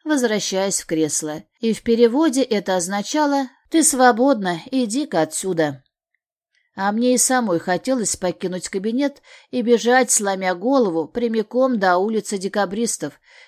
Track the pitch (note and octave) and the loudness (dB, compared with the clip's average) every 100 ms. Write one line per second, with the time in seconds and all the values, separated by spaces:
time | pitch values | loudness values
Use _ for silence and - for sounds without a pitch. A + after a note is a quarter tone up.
0 | D#4 D4 A#3+ G#3+ - F#3+ G3 F#3+ - D#3+ | -2 0 0 -2 -2 -2 -2 -4 -4 -2
1 | D#3 - D#3 D3+ - _ A3+ G#3+ - A3+ | -2 -2 -6 -10 -14 _ -4 -2 0 4
2 | A#3 B3+ D#4+ B3 B3+ G#3 G3 F#3 F3 G3+ | 4 4 0 0 0 -2 0 -2 -2 -6
3 | G3+ D4+ D4 C#4 C4 - _ D#4+ C#4 B3+ | -4 -2 0 0 -4 -10 _ 0 2 6
4 | B3+ A3 C4+ A#3+ F#3 E3 - C4 A#3+ A#3+ | 6 6 2 2 -2 -6 -4 -2 -2 -2
5 | D4+ E3 D#3+ - F#3+ E3 D3+ C3+ _ _ | -2 0 0 -2 -4 0 -2 -4 _ _
6 | _ _ _ _ _ _ _ - G3 G#3+ | _ _ _ _ _ _ _ -6 -4 0
7 | B3 B3 - B3+ A3 E3+ - F3+ - C4 | 2 2 2 0 2 -2 0 -2 -2 -2
8 | G#3 - F3+ E3+ F#3 F#3 - G3 G#3 A#3+ | -2 -4 -4 -4 -6 -6 -8 -6 -4 -2
9 | C#4+ C#4+ _ - _ B3 A3+ A#3 A3+ B3+ | -2 -4 _ -20 _ -4 2 2 4 2
10 | B3 - G3+ F#3+ F#3 F3 A3 C#4 G#3 E3 | 4 0 0 -2 -2 -2 0 2 2 0
11 | D3+ A#3+ A#3 A3 G#3+ B3 C4 A#3+ F#3+ F3+ | -4 -4 -2 -2 -2 0 0 2 2 2
12 | G#3 A3 - G3 F#3+ G#3 F#3+ G3+ A#3 - | 2 -2 -4 -6 -4 -2 -4 -2 -4 -4
13 | D3 - _ - | -8 -12 _ -20